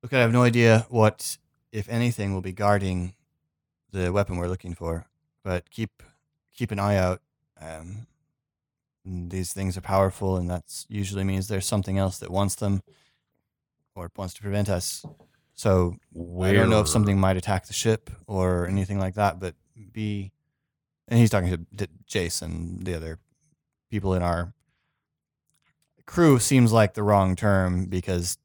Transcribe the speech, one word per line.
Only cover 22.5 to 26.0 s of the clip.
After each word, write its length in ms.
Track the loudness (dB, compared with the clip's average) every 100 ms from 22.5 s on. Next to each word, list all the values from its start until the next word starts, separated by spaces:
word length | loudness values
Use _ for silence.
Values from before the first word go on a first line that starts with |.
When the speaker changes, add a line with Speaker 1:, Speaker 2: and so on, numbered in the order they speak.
| -10 -10 -8 -8
Speaker 1:
the 100 | -8
other 240 | -8 -12 _ _ _ _ _ _ _
people 220 | -6 -2 0
in 80 |
our 300 | 0 -2 -4 -12 _ _ _ _ _ _ _ _ _ _ _ _ _ _